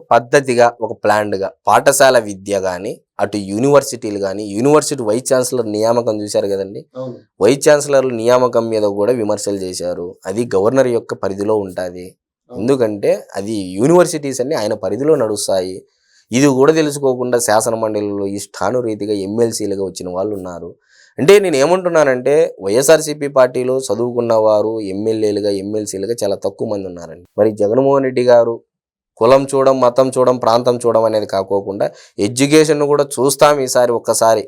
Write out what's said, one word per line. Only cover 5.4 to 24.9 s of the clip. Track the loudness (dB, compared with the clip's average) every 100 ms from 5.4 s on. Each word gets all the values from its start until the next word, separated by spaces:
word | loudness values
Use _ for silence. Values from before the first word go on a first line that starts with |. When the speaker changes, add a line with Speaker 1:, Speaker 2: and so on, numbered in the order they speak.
| 0 -4 -4
Speaker 1:
నియామకం | -2 0 0 -2 -4
చూశారు | -4 -4 -2
కదండి. | -4 -6 -12 -16
Speaker 2:
అవును. | -14 -14 -14 _ 0
Speaker 1:
వైస్ | 2 4
ఛాన్సలర్ల | 4 4 4 2 2
నియామకం | 0 2 4 4 0 0
మీద | 0 0
కూడా | 0 0
విమర్శలు | 0 -2 -4 -4 -6
చేశారు. | -6 -8 -8 -6 -10 -10 -6
అది | -4 -2
గవర్నర్ | 0 2 2 2
యొక్క | 0 -4 -8
పరిధిలో | -8 -4 -2 -2
ఉంటాది. | -4 -8 -10 -10 -16 -20 _ _ _
Speaker 2:
అవును. | -6
Speaker 1:
ఎందుకంటే | -2 0 0 -2 -2 -2 -6 -10
అది | -6 -6 -6
యూనివర్సిటీస్ | -2 2 4 4 -2 -6 -4
అన్ని | -4 -4
ఆయన | -4 -4
పరిధిలో | -4 -2 0 2
నడుస్తాయి. | 0 -4 -4 -4 -4 -10 -18 _ _ _ _
ఇది | 2 2
కూడా | 4 4
తెలుసుకోకుండా | 2 0 -2 -2 -2 -2 -2
శాసన | 2 0 0 -2
మండలిలో | -4 -4 -4 -4 -6
ఇష్టానురీతిగా | -8 -12 -6 -4 -2 -4 -6 -4 -4
ఎమ్మెల్సీలుగా | -4 -2 -2 -2 -6 -4
వచ్చిన | -6 -8 -8
వాళ్ళు | -6 -6 -6
ఉన్నారు. | -10 -12 -14 -18 _ _ _ -2
అంటే | 4 4
నేను | 4 2
ఏమంటున్నానంటే | 2 0 0 2 2 0 2 2 0 -2
వైఎస్ఆర్సీపీ | -2 2 4 4 2 -6 -2
పార్టీలో | 2 2 2 -2 -2
చదువుకున్న | -4 -4 -2 -2 0 2
వారు | 4 2 0 -4
ఎమ్మెల్యేలుగా, | -6